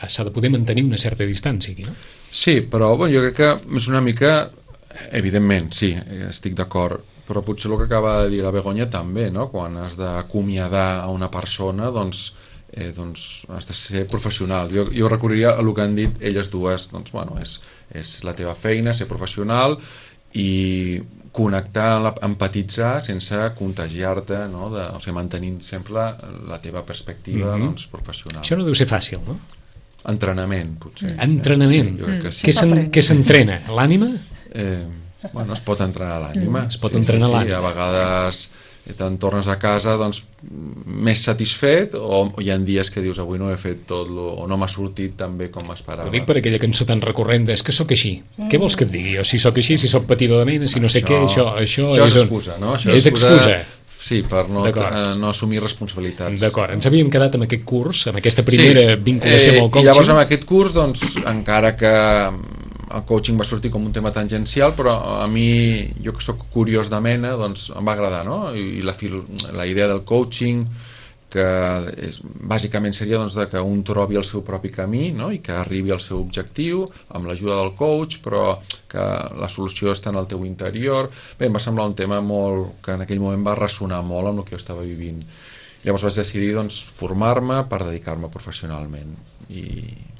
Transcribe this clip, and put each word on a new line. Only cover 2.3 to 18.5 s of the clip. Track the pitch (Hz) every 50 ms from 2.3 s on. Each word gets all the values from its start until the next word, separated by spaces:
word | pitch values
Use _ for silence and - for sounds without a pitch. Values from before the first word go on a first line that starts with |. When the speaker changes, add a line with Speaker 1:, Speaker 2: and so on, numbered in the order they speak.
Speaker 2:
Sí, | - - - 180 160 -
però, | 127 117 117 113 110 107 113
bueno, | 135 180 170
jo | 139 131 127 127
crec | 123
que | - 147 147 147 147 - - 139
és | 131 113 120
una | 131 131
mica, | 127 123 113 117 131 147 156 151 - - - - - - - - - - - - - -
evidentment, | - 117 95 95 92 104 104 101 101 92 82 78
sí, | - - 107 95 82 90 90 - 98 92 95 92
estic | 82 - - 98 90
d'acord, | 90 92 92 - 92 87 87 87 - - - _ - - -
però | 104 101 95
potser | 110 104 104 - 107
el | 110
que | 107 113
acaba | 110 117 110 107 110 107 104
de | 104 101
dir | 101 101
la | 95 95
Begoña | 95 101 90 98 98 107 120 120
també, | 110 92 85 87 92 110 117 101
no? | 90 98 127 135
Quan | - 95 87 85 85
has | 85 87 90 87 90
d'acomiadar | 92 90 87 87 87 - - 104 98 101 98 92 92 90 95 98 95 92 92 92 90
a | 92
una | 92 92 92 90
persona, | - 90 85 85 - - 98 95 92 98 110 127
doncs, | 123 113 101 92 90 - - - - - - - - - - - -
eh, | - 87 87
doncs | 82 85 87 87 82 - - - - - - -
has | 87 90 87
de | -
ser | 92 - - - 101 98 95
professional. | 95 110 113 - 110 101 - 95 92 95 92 87 87
Jo, | 92 101 101 98
jo | - 120 110 113
recorreria | 113 113 117 110 110 110 113 117 113
a | 113
lo | 113 110
que | 104 107
han | 104 101 104
dit | 104 107 110 110 -
elles | - 107 98 101 98 98
dues, | 98 90 90 92 92 90 - -
doncs, | - 87 90 -
bueno, | - 98 82 - 80 80
és, | - - - - - - - - - - -
és | 80 78 - - - -
la | 90 85
teva | 87 90 87